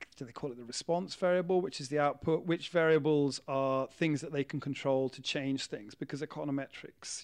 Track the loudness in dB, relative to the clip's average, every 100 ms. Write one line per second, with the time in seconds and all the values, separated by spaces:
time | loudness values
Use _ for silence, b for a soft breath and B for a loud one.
0 | -16 -14 -14 -8 -8 -8 -10 -8 -2 0
1 | -2 0 2 2 4 2 2 -4 -2 2
2 | 2 2 0 0 2 -2 0 4 6 6
3 | 6 4 2 0 -4 0 2 0 -2 0
4 | 0 0 0 -4 -2 -4 -4 -2 2 2
5 | 2 -2 -4 -2 -2 -2 -4 -10 -12 -10
6 | -8 -6 -8 -6 -4 -2 -4 -10 -16 -14
7 | -10 -10